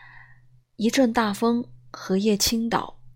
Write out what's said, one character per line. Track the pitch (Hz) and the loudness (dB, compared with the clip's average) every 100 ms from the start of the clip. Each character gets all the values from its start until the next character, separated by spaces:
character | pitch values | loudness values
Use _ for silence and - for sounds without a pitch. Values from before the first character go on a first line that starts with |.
| - - - - - - _ - | -20 -20 -20 -20 -20 -20 _ -2
一 | 220 | 0
阵 | - 247 | 2 2
大 | 240 214 | 2 -2
风， | 202 233 233 - - - | 0 0 0 -4 -14 -20
荷 | - - 190 | -12 -2 0
叶 | 214 202 | 2 2
倾 | - 226 233 | 0 -2 -2
倒， | 185 - - - | -4 -4 -14 -20